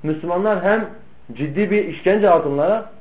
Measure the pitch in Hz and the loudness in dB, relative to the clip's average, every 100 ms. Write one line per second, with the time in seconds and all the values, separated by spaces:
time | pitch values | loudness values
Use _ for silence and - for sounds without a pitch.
0 | 151 156 170 175 208 196 185 220 214 - | -4 -4 -2 0 0 0 2 0 -2 -10
1 | - - - 120 143 143 202 208 170 - | -18 -18 -16 -6 -4 0 2 2 0 -2
2 | 180 208 202 170 151 143 160 220 220 - | 2 4 6 4 2 0 0 0 -4 -18